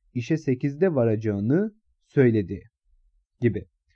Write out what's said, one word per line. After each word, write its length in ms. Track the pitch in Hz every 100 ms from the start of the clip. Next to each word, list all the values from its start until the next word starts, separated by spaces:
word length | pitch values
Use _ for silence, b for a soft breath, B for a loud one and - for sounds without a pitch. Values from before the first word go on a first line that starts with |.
| _
"İşe 220 | 123 117 160
sekizde 580 | 147 127 143 143 190
varacağını 800 | 143 117 107 110 101 107 156 220 - _ _ _
söyledi." 560 | 143 123 110 90 98 - _ _ _ _ _ _ _
gibi. 240 | 120 101 - _ _